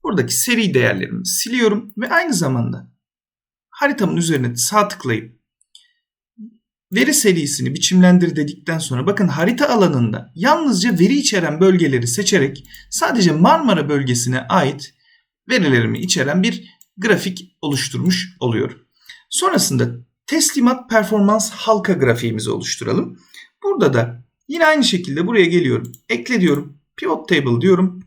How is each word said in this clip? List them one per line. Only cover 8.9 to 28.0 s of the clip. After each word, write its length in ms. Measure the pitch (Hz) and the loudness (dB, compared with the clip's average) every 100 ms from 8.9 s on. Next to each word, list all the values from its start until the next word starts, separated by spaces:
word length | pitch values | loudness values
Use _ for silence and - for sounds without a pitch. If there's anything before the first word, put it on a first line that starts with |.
| 123 165 | -4 -2
bakın 200 | 208 185 | 0 0
harita 420 | 139 175 240 285 | 0 0 0 0
alanında 600 | 240 175 135 113 104 - 165 | 2 2 2 -2 -4 -12 -4
yalnızca 640 | 233 320 302 190 226 175 | 0 2 2 0 0 2
veri 180 | 190 285 | 2 2
içeren 420 | - 196 165 151 | 0 -2 -2 2
bölgeleri 480 | 190 185 156 127 120 | 2 4 2 0 -2
seçerek 600 | - 196 190 131 - - - - | -4 0 2 0 -4 -20 -20 -10
sadece 420 | - 330 254 175 | -4 -2 2 2
Marmara 580 | 151 202 320 285 175 143 | 4 4 4 2 0 0
bölgesine 500 | 143 127 120 120 127 | -2 0 -2 -2 -4
ait 540 | - 190 143 - - _ _ _ _ _ - | 0 0 0 -4 -16 _ _ _ _ _ -4
verilerimi 500 | 247 160 123 113 113 | 0 2 2 2 -2
içeren 440 | 180 175 135 170 | -2 -2 0 0
bir 360 | 220 - - _ _ - | 0 -2 -16 _ _ -6
grafik 600 | 220 190 190 180 - _ | 0 0 0 -10 -16 _
oluşturmuş 760 | 151 135 - 123 156 180 - _ | -6 -4 -4 -2 -2 -2 -6 _
oluyorum. 400 | 123 110 - - _ _ _ - _ | -2 -2 -4 -8 _ _ _ -20 _
Sonrasında 600 | - 359 302 - 127 120 120 - _ - | -2 0 0 0 0 -2 -4 -18 _ -4
teslimat 640 | 311 294 285 240 254 - | 0 0 2 2 0 0
performans 640 | 226 202 214 202 214 208 | 0 2 2 2 2 -2
halka 420 | - - 214 - | -6 0 0 2
grafiğimizi 580 | 165 127 113 120 110 107 | 0 2 0 -2 -4 -6
oluşturalım. 680 | 107 - - 110 117 - - _ - - _ | -6 -6 -8 -2 -2 -4 -12 _ -20 -20 _
Burada 300 | 403 359 160 | -4 0 2
da 320 | 123 120 - - _ - | 2 -2 -8 -20 _ -12
yine 180 | 330 320 | 0 2
aynı 180 | 311 | 4
şekilde 440 | 247 185 175 143 180 | 2 0 -4 -4 0
buraya 180 | 233 165 | 2 4
geliyorum. 460 | 175 139 110 - - - | 2 2 -2 -6 -18 -8
Ekle 320 | 233 - 240 | -8 -2 0
diyorum. 360 | 180 143 - - _ - | 2 0 -4 -18 _ -10
Pivot 320 | 349 311 - | -6 -6 0
table 320 | 165 131 120 | 0 2 0
diyorum. 420 | 180 180 185 180 | 2 2 0 -4